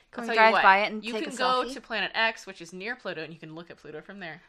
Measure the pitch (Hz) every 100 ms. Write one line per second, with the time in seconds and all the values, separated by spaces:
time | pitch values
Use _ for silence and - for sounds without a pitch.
0 | _ - 233 220 220 196 190 196 208 214
1 | 208 220 294 254 254 254 247 262 - 214
2 | 185 - 170 175 - 190 170 185 202 247
3 | 202 160 156 165 160 160 170 - 151 151
4 | 156 196 170 156